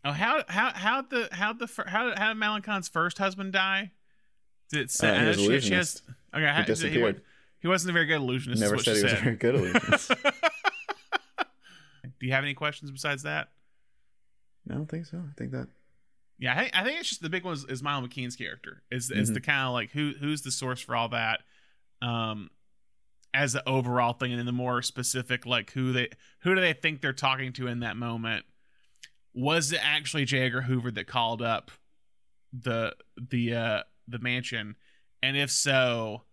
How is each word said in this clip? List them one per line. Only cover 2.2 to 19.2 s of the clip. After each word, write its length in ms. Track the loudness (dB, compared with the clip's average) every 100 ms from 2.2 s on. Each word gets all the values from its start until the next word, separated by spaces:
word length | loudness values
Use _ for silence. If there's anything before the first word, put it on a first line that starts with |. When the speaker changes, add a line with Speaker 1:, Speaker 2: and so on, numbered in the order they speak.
| -2
Speaker 1:
did 80 | 0
Malinkhan's 460 | -2 -2 -2 -4 -2
first 300 | -2 -2 0
husband 340 | -2 -2 -4
die? 400 | 0 2 0 -2 _ _ _ _ _ _ _ _
Did 80 | -2
it 80 | 0
say, 180 | 2 4
Speaker 2:
Uh, 40 |
he 60 | 6
Speaker 1:
I 20 |
know 40 | 4
Speaker 2:
was 80 | 6
Speaker 1:
she, 60 |
she 40 | 6
has, 0 |
Speaker 2:
illusionist. 500 | 4 4 2 2 -4 -12 -20 _
Speaker 1:
okay, 80 | 0
Speaker 2:
He 60 | 2
Speaker 1:
how, 60 |
he 60 | 2
wa-, 40 | 2
Speaker 2:
disappeared. 560 | 0 2 4 4 2 -8 -20 _ _
Speaker 1:
he 80 | 0
wasn't 220 | 2 4
a 40 |
very 120 | 2 4
good 160 | 2
illusionist, 380 | 2 0 0 2
is 20 |
Speaker 2:
Never 140 | 4 4
Speaker 1:
what 80 | 4
Speaker 2:
said 80 |
Speaker 1:
she 60 | 4
Speaker 2:
he 40 |
was 80 | 4
Speaker 1:
said. 80 | 4
Speaker 2:
a 40 | 2
very 100 | 2
good 200 | 4 4
illusionist. 560 | 4 2 4 2 2
Speaker 1:
<laughs> 120 | 2 2 2 -2 0 -4 -4 -10 -10 -4 -6 -6 -8 -8 _ -20 -20 -20 -18 -18 -10
Do 60 | -2
you 60 |
have 120 | 0 0
any 80 |
questions 380 | -2 -4 -4 -14
besides 320 | -6 -4 -4
that? 260 | -2 -4 -6 _ _ _ _ _ _ _ _ _ _ _ -8
Speaker 2:
I 40 | -6
don't 120 | -6
think 160 | -8 -8
so. 120 | -10
I 160 | -10 -8
think 140 | -8
that 160 | -8 -10 _ _ _ _ _ _ _
Speaker 1:
Yeah, 160 | -2
I 40 | 0
think, 120 | 0 0
I 60 |
think 160 | -2 -2
it's 100 | -6
just 120 | -6
the 80 | -6
big 140 | -6
one 100 | -4
is, 120 | -8 -6
is 180 | -6
Miles 240 | -4 -4 -4
McKean's 280 | -8 -10 -8
character. 480 | -10 -10 -16 -18 _
Is, 180 | -6 -2
is 160 | 0